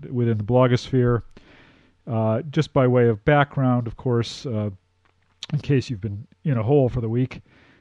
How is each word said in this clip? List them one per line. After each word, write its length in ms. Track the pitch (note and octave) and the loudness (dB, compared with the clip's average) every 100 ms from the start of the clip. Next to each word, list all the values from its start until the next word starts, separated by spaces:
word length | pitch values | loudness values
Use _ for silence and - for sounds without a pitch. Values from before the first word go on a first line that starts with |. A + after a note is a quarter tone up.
| D3 | -8
within 260 | A#2+ A#2 G#2+ | -2 0 0
the 60 | G#2 | 2
blogosphere. 800 | B2 B2+ B2 - C3 B2 A#2+ - - - - - _ _ _ - | 4 4 2 0 0 2 0 -4 -20 -20 -20 -20 _ _ _ -8
Uh, 360 | A2+ A2 A2+ D#3+ | -2 0 -2 -2
just 220 | D#3+ C#3+ | -4 -2
by 140 | C#3+ B2+ | 2 2
way 220 | B2 A#2+ | 4 4
of 160 | G#2+ - | 2 2
background, 640 | D3 C#3 - C3 B2 A#2 | 2 2 0 0 0 -2
of 80 | - | -6
course, 500 | C3 A#2+ A2+ - - | -2 -2 -2 -6 -8
uh, 240 | G#2+ G#2 F#2+ _ _ _ _ _ _ - | -4 -4 -8 _ _ _ _ _ _ -8
in 60 | D3 | -6
case 320 | - C#3 - | 0 0 0
you've 100 | A2 | -8
been 240 | G#2+ G2+ B2+ _ E3 | -8 -10 -12 _ -2
in 120 | B2 | -2
a 60 | |
hole 260 | A2 D3 B2+ | 2 2 2
for 120 | B2 | 0
the 80 | A2+ | -2
week, 320 | A#2 B2+ - - _ _ _ | -2 -2 -6 -20 _ _ _